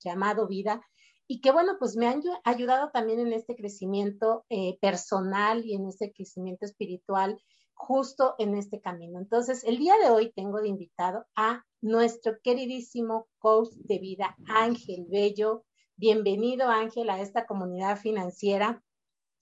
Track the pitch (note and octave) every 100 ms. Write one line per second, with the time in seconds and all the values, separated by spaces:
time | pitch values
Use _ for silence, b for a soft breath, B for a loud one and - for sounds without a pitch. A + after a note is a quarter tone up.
0 | F3+ F3+ G3+ G#3 G#3 G3 G3+ A3+ b b
1 | b b - B3 C4 D#4 F4+ G4 B3 G#3+
2 | A#3 C#4 E4+ F4+ A#3+ A#3+ B3 C4 D4 B3
3 | A3 A3+ A#3+ A3+ A3+ A#3 G3+ G3+ F#3+ G3
4 | G3+ G3+ A3 A3+ - G#3 F#3 F#3 G3 F3+
5 | - G3 F#3 G3 G#3 A#3 A3+ G3 F#3+ F#3+
6 | G3+ - F#3 - F#3 F#3 G3+ - G3 F3+
7 | - G3 G3 A3 b b b - - C4+
8 | C4 - C4 - G#3 G3+ G3+ G#3 F#3 F3
9 | E3+ F3+ G3 A#3 A#3+ B3 A3+ B3 D#4+ G#4+
10 | E4 A3+ A3+ - G3 G#3 G#3+ F#3+ E3+ -
11 | F3+ G3+ - - A3 A#3+ _ - G#3+ A3+
12 | A#3 A#3 A3 A3 B3 B3 B3 B3+ A#3+ B3
13 | A3+ A3+ - _ A3 A3 A3+ - - G3
14 | F#3+ F#3+ F#3 - - A3 A3+ A#3 - F3+
15 | E3+ G3 G#3 G#3 G#3+ A3+ _ _ _ -
16 | A3 G#3+ G3+ G3 A#3 B3+ B3+ A3 A3+ A#3+
17 | A3+ F#3+ G3 A#3 A#3 G3 F3+ F3+ F#3+ G3+
18 | G#3+ G#3+ F3+ F3+ G3+ G3 G#3 A#3+ _ _
19 | _ _ _ _